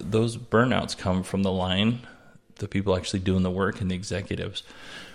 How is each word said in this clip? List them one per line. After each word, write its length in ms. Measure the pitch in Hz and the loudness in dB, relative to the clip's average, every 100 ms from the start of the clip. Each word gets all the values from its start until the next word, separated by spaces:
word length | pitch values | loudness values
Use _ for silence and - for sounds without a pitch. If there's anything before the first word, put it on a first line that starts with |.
those 360 | - 110 117 120 | 0 2 2 -2
burnouts 600 | 123 110 127 98 - - | 2 4 4 2 0 -2
come 260 | 98 92 | 0 0
from 200 | 92 95 | 0 0
the 100 | 98 | 2
line, 540 | 92 92 92 110 120 - - - - _ - | 2 0 2 2 0 -6 -20 -20 -20 _ -10
the 120 | 101 | -4
people 280 | 101 98 90 | -2 2 0
actually 240 | - 98 | 0 -2
doing 220 | 92 95 | 2 2
the 80 | 92 | 2
work, 300 | 92 98 - | 2 0 0
and 100 | 92 | -4
the 40 | 90 | -4
executives. 680 | 101 90 92 90 90 - - - - - - | -4 -6 -4 -6 -6 -8 -12 -20 -16 -16 -16